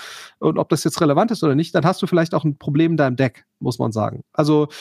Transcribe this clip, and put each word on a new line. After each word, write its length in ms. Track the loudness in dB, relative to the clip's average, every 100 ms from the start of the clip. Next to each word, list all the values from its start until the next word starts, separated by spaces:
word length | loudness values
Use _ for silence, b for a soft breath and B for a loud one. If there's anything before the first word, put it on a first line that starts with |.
| B B B B
Und 180 | -2 0
ob 120 | 0
das 140 | 0
jetzt 160 | -2 0
relevant 280 | 2 4 2
ist 140 | 0
oder 100 | 0
nicht, 220 | 0 0 0
dann 100 | 0
hast 160 | 0
du 60 | 0
vielleicht 260 | 0 0
auch 100 | 0
ein 140 | -2 -4
Problem 360 | -2 0 2
in 40 | 2
deinem 180 | 0 2
Deck, 300 | -2 -2 _ -8
muss 180 | -6 -4
man 140 | -2
sagen. 320 | -2 -4 -6 -6
Also, 360 | -2 2 2 0 B